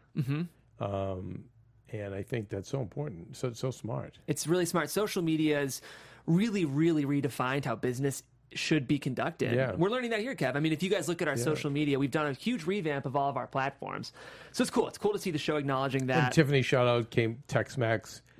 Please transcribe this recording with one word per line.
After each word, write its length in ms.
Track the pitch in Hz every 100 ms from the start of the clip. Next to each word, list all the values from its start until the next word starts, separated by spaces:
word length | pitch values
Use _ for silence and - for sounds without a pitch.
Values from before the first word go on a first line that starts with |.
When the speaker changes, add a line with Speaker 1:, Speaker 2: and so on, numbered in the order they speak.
| _ -
Speaker 1:
Mm-hmm. 260 | 127 147 170 - _ _
Speaker 2:
Um, 640 | 101 98 98 92 98 - - _ _ _ -
and 240 | 107 101
I 80 | 98
think 260 | - 120 101
that's 200 | 98 -
so 120 | 135
important, 560 | 123 - 147 82 - 131
so, 160 | 127
so 180 | 113 131
smart. 460 | - 110 131 143 - -
Speaker 1:
It's 180 | 147 147
really 200 | 180 170
smart. 220 | 175 147
Social 320 | 190 208 196
media 380 | 165 156 156 147
is 220 | 139 - - - - - -
really, 380 | 170 226 202
really 400 | 156 139 165 156
redefined 600 | 139 143 139 - 127 139
how 100 | 139
business 480 | 113 127 123 139 - - _ _
should 340 | - - 156 127
be 100 | 147
conducted. 540 | 139 120 139 - 110
Speaker 2:
Yeah. 200 | 120 131
Speaker 1:
We're 160 | 98 185
learning 180 | 254 240
that 80 | 220
here, 140 | 240
Kev. 220 | 254 - 147
I 40 |
mean, 120 | 156
if 100 | 156
you 60 | 180
guys 180 | 190 165
look 140 | 170
at 80 | 160
our 80 | 135
Speaker 2:
Yeah. 80 |
Speaker 1:
social 240 | 127 151 151
media, 280 | 143 147 135
we've 120 | 139
done 160 | 160 147
a 40 |
huge 320 | 131 220 247
revamp 400 | 156 202 160 139
of 100 | 135
all 140 | 139 139
of 80 | 127
our 100 | 120
platforms. 640 | 139 135 - - 98 - - - - -
So 100 | -
it's 80 | 247
cool. 180 | 247 175
It's 80 | -
cool 160 | 202
to 60 | 208
see 120 | 196
the 60 | 147
show 180 | - 151
acknowledging 460 | 139 131 135 135
Speaker 2:
And 80 | 131
Speaker 1:
that. 220 | 127 127
Speaker 2:
Tiffany 300 | 165 139 139
shout 240 | 123 131 123
out 240 | 120 113
came 320 | - 113 120 -
Tex-Mex, 760 | 117 107 131 113 110 - - -